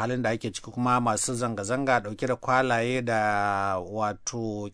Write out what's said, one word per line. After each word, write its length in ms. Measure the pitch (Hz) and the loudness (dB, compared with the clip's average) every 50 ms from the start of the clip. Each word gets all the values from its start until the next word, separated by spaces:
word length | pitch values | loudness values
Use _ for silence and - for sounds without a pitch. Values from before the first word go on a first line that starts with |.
| 107 | -2
halin 200 | 117 127 127 123 | -2 -2 0 0
da 80 | 110 | 0
ake 220 | 113 117 - 110 95 | 0 0 -2 -6 -8
ciki 160 | - - - 107 | -8 -12 -10 -4
kuma, 280 | 123 123 123 123 123 | -2 2 2 4 4
masu 340 | 120 117 110 107 - - 131 | 4 2 0 0 0 -2 -2
zanga-zanga 640 | 117 123 120 113 101 101 101 123 131 139 135 127 120 | -2 -2 -2 -2 -4 -2 -2 -2 0 2 4 4 2
ɗauke 260 | 98 104 107 - - 127 | 2 0 -4 -4 -2 -2
da 80 | 127 | -2
kwalaye 680 | - - 131 127 127 131 131 120 117 117 120 127 127 120 | -2 0 2 4 4 4 4 2 2 2 0 0 0 0
da 760 | 117 117 110 107 107 104 101 101 101 101 98 98 98 95 92 | 0 0 2 2 2 2 2 2 2 2 2 2 0 0 -2
wato 920 | 90 87 101 110 110 104 104 95 - - - 120 113 110 107 104 104 101 | -4 -6 -4 -2 -2 -2 -2 -6 -8 -8 -6 -4 -4 -4 -4 -6 -6 -8